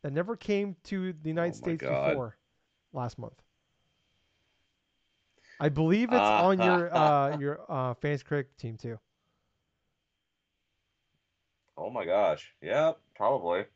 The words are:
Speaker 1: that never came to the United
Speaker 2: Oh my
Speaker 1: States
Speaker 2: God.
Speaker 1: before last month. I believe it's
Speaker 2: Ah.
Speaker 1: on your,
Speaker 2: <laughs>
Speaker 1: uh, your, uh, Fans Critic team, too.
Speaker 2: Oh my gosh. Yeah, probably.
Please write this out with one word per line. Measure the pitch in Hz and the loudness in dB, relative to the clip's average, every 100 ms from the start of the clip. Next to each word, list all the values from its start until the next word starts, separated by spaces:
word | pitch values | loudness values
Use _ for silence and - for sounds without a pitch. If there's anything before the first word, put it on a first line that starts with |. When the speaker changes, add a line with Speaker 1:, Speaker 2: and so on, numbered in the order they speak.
Speaker 1:
that | 147 | -4
never | 139 185 233 | -4 -4 -6
came | - 202 202 180 | -2 -2 -2 -8
to | - 196 185 | -8 -6 -6
the | 160 156 | -6 -6
United | 165 170 | -2 -2
Speaker 2:
Oh | 127 | -4
my | |
Speaker 1:
States | - 165 | -4 -4
Speaker 2:
God. | 135 135 139 | -2 0 0
Speaker 1:
before | 147 117 - _ _ _ _ _ | 0 -4 -12 _ _ _ _ _
last | - 123 - | -8 -8 -8
month. | 113 _ _ _ _ _ _ _ _ _ _ _ _ _ _ _ _ _ _ _ _ _ _ - | -16 _ _ _ _ _ _ _ _ _ _ _ _ _ _ _ _ _ _ _ _ _ _ -2
I | 151 | -2
believe | 143 160 202 240 | 2 2 4 4
it's | 240 | 4
Speaker 2:
Ah. | 208 214 180 | 4 4 4
Speaker 1:
on | 190 | 4
your, | 185 180 170 | 4 4 2
Speaker 2:
<laughs> | 165 | 4
Speaker 1:
uh, | 151 143 139 151 | 4 4 2 0
your, | 143 151 - | -4 -6 -6
uh, | 151 127 | -4 -4
Fans | 120 151 143 | -4 -4 -4
Critic | - 147 131 _ | -4 -4 -4 _
team, | 117 113 | -12 -10
too. | 120 113 _ _ _ _ _ _ _ _ _ _ _ _ _ _ _ _ _ _ _ _ _ _ _ _ _ _ _ - | -12 -12 _ _ _ _ _ _ _ _ _ _ _ _ _ _ _ _ _ _ _ _ _ _ _ _ _ _ _ -10
Speaker 2:
Oh | 101 | -8
my | 123 | -6
gosh. | 85 95 95 76 - _ | 0 2 2 0 -6 _
Yeah, | 80 123 160 160 _ _ | -4 0 0 -2 _ _
probably. | 107 135 85 90 104 | 0 0 0 -2 -4